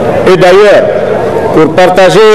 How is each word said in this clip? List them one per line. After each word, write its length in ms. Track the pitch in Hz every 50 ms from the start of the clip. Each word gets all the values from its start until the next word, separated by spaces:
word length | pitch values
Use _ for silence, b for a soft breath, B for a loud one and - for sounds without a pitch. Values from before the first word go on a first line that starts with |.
| - - - - - 180
et 40 | 190
d'ailleurs, 500 | 160 185 180 185 202 208 202 175 123 - - - - - - - - - - - - - - -
pour 200 | 160 156 139 156
partager 460 | 185 180 175 180 190 190 175 156 202 220 214